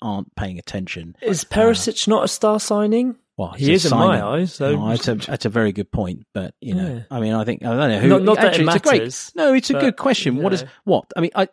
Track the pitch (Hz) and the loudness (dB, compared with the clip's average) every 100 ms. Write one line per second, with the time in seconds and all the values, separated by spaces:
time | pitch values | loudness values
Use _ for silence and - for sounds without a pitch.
0 | 113 101 - - 98 90 - 101 92 87 | -8 -8 -8 -8 -8 -10 -10 -10 -8 -12
1 | 82 - 453 170 - 208 226 226 226 - | -14 -8 -4 -4 -4 2 2 2 -2 -4
2 | 208 214 196 - 214 214 - 208 214 233 | 0 0 0 0 0 0 0 0 2 2
3 | 254 240 _ - 90 - 139 185 160 117 | 0 -4 _ -10 -8 -2 2 4 4 4
4 | - 110 104 147 180 - 139 101 110 113 | 4 2 0 -2 -2 -2 -2 0 0 -2
5 | - 107 - 139 113 117 107 101 95 110 | -2 -4 -4 -4 -2 0 0 0 -4 -4
6 | 92 87 - 101 90 - - 185 180 117 | -4 -6 -10 -8 -8 -10 -6 -4 -4 -6
7 | 117 123 110 110 110 - 120 120 143 104 | -8 -4 -2 -2 -2 -4 -2 0 0 2
8 | 135 - 190 214 202 165 160 190 294 226 | 4 6 4 4 4 4 2 2 2 2
9 | 117 - - 339 294 262 - 277 277 - | 0 -8 -12 0 2 2 2 0 0 0
10 | 269 233 143 127 185 185 139 _ 202 147 | -2 0 0 0 0 -2 -6 _ 0 0
11 | - - 165 - 190 | 0 -4 -2 0 -2